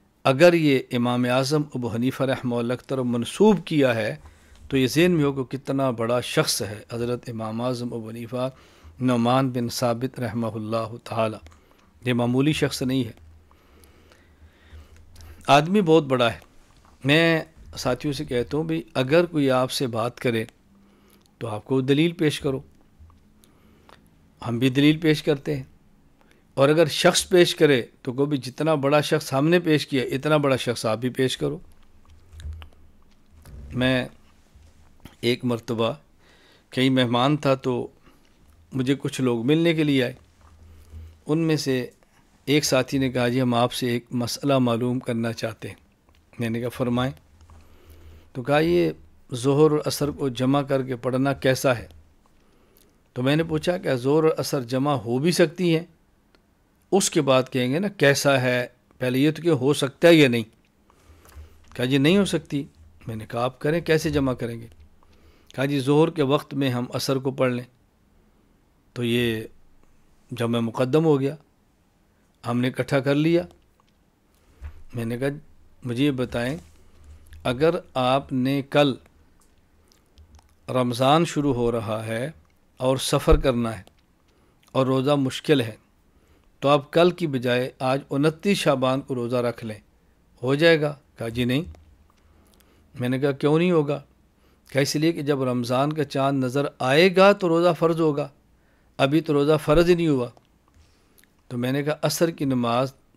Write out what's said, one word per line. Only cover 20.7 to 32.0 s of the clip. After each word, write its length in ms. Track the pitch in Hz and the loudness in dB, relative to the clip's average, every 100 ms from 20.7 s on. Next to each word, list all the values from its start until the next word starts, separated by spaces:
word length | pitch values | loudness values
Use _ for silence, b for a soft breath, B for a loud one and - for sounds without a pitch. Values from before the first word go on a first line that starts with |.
| _ b b b b _ _ | _ b b b b _ _
تو 100 | 117 | -10
آپ 160 | 107 | -8
کو 160 | - 135 | -4 -2
دلیل 320 | 131 143 170 | 2 2 0
پیش 280 | 170 156 - | 0 -2 -2
کرو۔" 200 | 147 131 - _ _ _ - _ _ _ b b b b b b _ _ _ _ 113 | -4 -6 -10 _ _ _ -20 _ _ _ b b b b b b _ _ _ _ -8
ہم 100 | 117 | -2
بھی 100 | 131 | 0
دلیل 300 | 131 143 156 | 4 4 4
پیش 240 | 160 151 | 0 0
کرتے 340 | - 143 - 143 | 0 -2 -4 -8
ہیں، 60 | 135 - _ _ _ _ b b b | -8 -20 _ _ _ _ b b b
اور 140 | - 139 | 2 4
اگر 180 | 156 156 | 4 2
شخص 420 | - 180 180 - | 2 2 2 2
پیش 260 | 180 175 | 4 4
کرے 280 | - 156 131 107 _ | 4 4 4 0 _
تو 100 | - | -8
کو 140 | 123 143 | -2 -2
بھی 120 | 143 | -2
جتنا 360 | 120 - 156 | -6 -4 -2
بڑا 260 | 151 139 151 | 0 2 2
شخص 320 | 147 156 - | 2 -2 -2
ہم 160 | 135 156 | 0 2
نے 120 | 180 | 2
پیش 260 | 165 151 - | 2 0 0
کیا، 180 | 135 | -4
اتنا 320 | 120 135 147 151 | -2 -4 0 0
بڑا 200 | 143 127 | 2 0
شخص 300 | - 117 117 | -2 -4 -2
آپ 120 | 110 | -2
بھی 100 | 123 | -2
پیش 280 | 120 131 - | -2 -2 -2
کرو۔ 220 | 147 151 - - - - | -6 -8 -14 -20 -20 -20